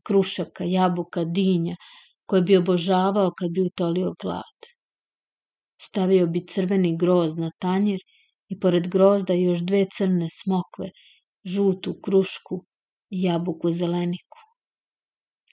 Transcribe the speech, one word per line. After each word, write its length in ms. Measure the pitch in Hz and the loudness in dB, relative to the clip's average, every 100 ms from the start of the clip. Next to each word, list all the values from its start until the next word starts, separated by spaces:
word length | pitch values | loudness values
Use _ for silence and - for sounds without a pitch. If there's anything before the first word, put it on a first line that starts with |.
krušaka, 600 | - 196 190 - 160 - | -2 0 0 -2 -8 -6
jabuka, 600 | 175 185 185 175 170 180 | -2 0 2 0 -4 -4
dinja, 520 | 165 170 190 180 170 175 - - - _ - | -2 0 2 2 0 -6 -14 -20 -20 _ -2
koje 160 | 190 | 0
bi 140 | 185 190 | 4 4
obožavao 720 | 175 180 170 185 190 202 185 - | 4 0 2 2 2 2 0 -2
kad 120 | 175 | -4
bi 100 | 165 | -2
utolio 520 | 180 - 175 170 180 170 | -2 -2 -2 -2 -4 -6
glad. 380 | 185 175 - _ - _ _ _ _ _ _ _ _ _ _ _ | -8 -8 -10 _ -20 _ _ _ _ _ _ _ _ _ _ _
Stavio 420 | - 214 185 190 170 | -8 -2 2 4 2
bi 200 | 175 180 | 0 -4
crveni 500 | - 185 196 175 165 | -4 0 2 2 2
grozd 420 | 175 180 165 160 | 2 4 2 -2
na 120 | 165 - | -6 -6
tanjir 400 | 180 190 208 196 - _ _ _ - | -4 0 0 -2 -8 _ _ _ -14
i 100 | 190 | -2
pored 280 | 185 175 175 | 0 2 0
grozda 460 | 185 190 202 185 | 4 4 4 2
još 240 | 180 180 175 | 0 2 0
dve 280 | 175 196 190 - | 0 0 0 -2
crne 320 | 190 180 165 | 0 0 -2
smokve, 600 | - - 185 - - 185 - _ _ _ _ | -6 -4 -2 -4 -10 -14 -14 _ _ _ _
žutu 560 | 185 196 196 190 185 165 | -8 0 0 0 -4 -8
krušku 600 | - 190 185 - - 180 - _ _ _ _ | 0 2 2 -4 -10 -10 -12 _ _ _ _
i 120 | 185 | -4
jabuku 500 | 180 170 175 160 170 | -2 0 -2 -4 -2
zeleniku. 680 | 170 175 175 175 180 _ - - _ _ _ _ _ _ _ _ _ _ | -2 -2 -2 -2 -6 _ -20 -20 _ _ _ _ _ _ _ _ _ _